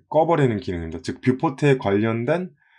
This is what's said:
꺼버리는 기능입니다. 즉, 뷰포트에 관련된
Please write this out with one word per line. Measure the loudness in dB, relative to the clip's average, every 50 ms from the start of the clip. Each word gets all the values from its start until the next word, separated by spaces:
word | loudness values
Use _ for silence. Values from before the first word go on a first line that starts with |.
| _ -2
꺼버리는 | 0 2 2 2 2 2 2 2 2 0
기능입니다. | -4 -4 -6 -4 -6 -6 -8 -8
즉, | -8 -8 -8 -2
뷰포트에 | 0 0 0 2 0 -4 -2 0 2 2 2 2
관련된 | 2 0 0 2 2 0 -2 -2 -2 -2 -2 -2 -4 -8 -12 _ _ _ _